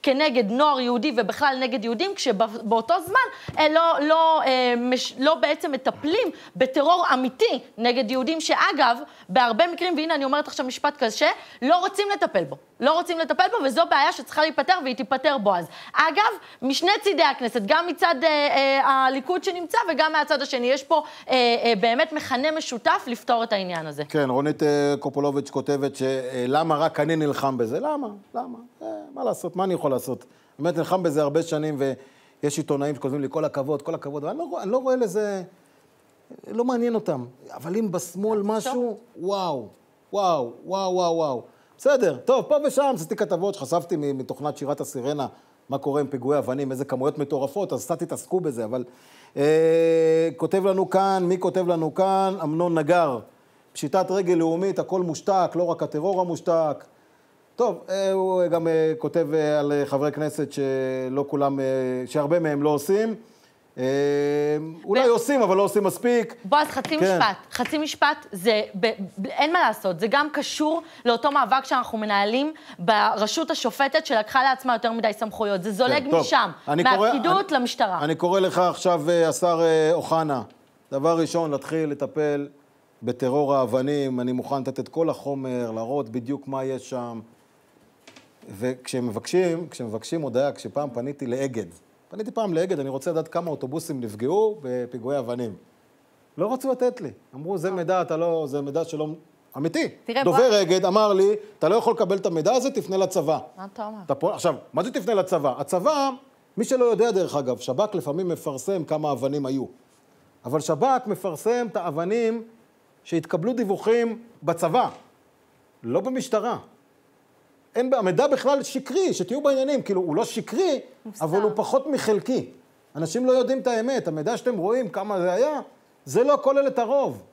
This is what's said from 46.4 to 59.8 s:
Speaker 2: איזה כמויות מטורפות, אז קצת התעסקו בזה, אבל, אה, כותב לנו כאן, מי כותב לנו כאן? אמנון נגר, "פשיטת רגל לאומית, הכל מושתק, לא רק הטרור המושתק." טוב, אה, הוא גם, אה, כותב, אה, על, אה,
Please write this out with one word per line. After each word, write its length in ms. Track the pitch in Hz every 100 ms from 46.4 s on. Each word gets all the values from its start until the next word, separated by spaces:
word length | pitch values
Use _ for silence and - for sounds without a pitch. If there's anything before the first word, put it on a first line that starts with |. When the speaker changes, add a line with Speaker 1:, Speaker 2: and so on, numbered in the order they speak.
| 113 131 139
Speaker 2:
איזה 140 | 131 139
כמויות 320 | 127 139 151
מטורפות, 560 | 139 143 135 202 190
אז 120 | 131 -
קצת 160 | 165
התעסקו 380 | - 127 - 185
בזה, 240 | 156 117 110
אבל, 180 | 127 120 - - - - -
אה, 60 | 143 156 160 165 165 165 160 160 165 -
כותב 280 | 160 190 190
לנו 240 | 190 190
כאן, 340 | 190 196 190 175
מי 120 | 180
כותב 280 | 185 185 175
לנו 260 | 165 160
כאן? 420 | - 190 190 190 190
אמנון 340 | 156 160 175 165
נגר, 420 | 147 175 156 120 - _ _ _ _
"פשיטת 380 | - 147 190 185
רגל 220 | 190 175
לאומית, 460 | 175 165 170 196 175
הכל 220 | 151 185
מושתק, 500 | 180 151 - 190 165 165
לא 80 |
רק 200 | 175 160
הטרור 380 | 156 151 180 185
המושתק." 640 | 180 165 175 165 156 139 - _ _ _ _ _ _ -
טוב, 240 | 233 - -
אה, 220 | 190 196
הוא 340 | 190 185 185 175
גם, 200 | 170 165
אה, 260 | 160 160 156
כותב, 300 | 151 170 151
אה, 260 | 156 151 151
על, 120 | 143
אה, 140 | 147